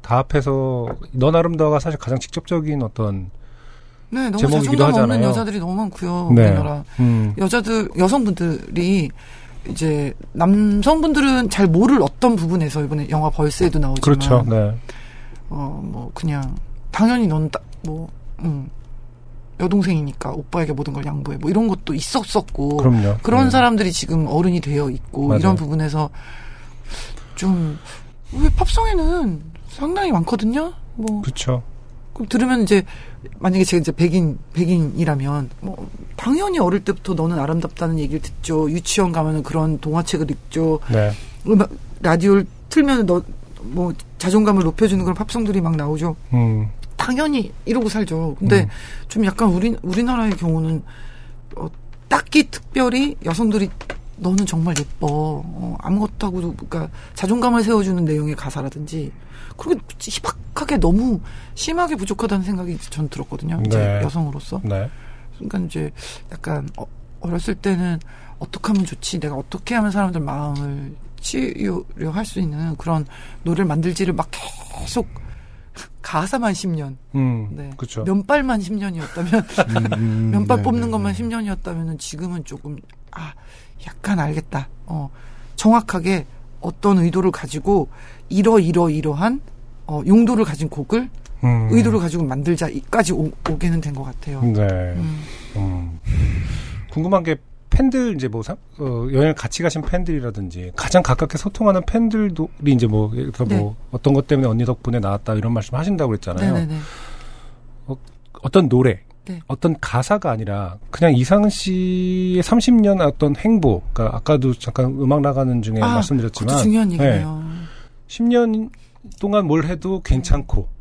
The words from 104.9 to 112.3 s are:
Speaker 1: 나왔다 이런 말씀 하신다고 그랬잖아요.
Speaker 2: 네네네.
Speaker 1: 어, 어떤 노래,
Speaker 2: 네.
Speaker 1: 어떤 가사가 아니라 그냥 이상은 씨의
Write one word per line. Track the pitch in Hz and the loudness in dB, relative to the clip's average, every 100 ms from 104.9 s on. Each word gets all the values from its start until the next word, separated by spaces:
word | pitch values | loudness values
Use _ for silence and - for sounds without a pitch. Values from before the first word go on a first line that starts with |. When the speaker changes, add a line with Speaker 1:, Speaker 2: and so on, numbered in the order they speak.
| 120 | 0
Speaker 1:
나왔다 | 98 101 - 107 | 0 -2 -2 0
이런 | 110 | 0
말씀 | 117 107 123 | -2 -2 -4
하신다고 | 170 185 135 | -2 0 0
그랬잖아요. | 104 - 180 196 | -2 -4 0 2
Speaker 2:
네네네. | 175 160 156 151 - - - - - - - - - - | 2 0 -4 -8 -14 -14 -14 -14 -16 -18 -20 -20 -16 -12
Speaker 1:
어, | 131 - - - - | -12 -12 -20 -20 -8
어떤 | 131 196 147 | 2 4 6
노래, | 123 127 95 - - - | 6 4 0 -8 -20 -14
Speaker 2:
네. | 175 - | -14 -8
Speaker 1:
어떤 | 180 175 156 | -2 0 0
가사가 | - 127 131 208 170 | -2 -2 0 0 0
아니라 | 110 104 101 92 92 - | -2 -4 -4 -6 -8 -12
그냥 | - 170 123 | 2 4 4
이상은 | 131 202 208 | 4 4 4
씨의 | - 190 185 185 180 180 185 180 | 0 -2 0 0 0 0 0 2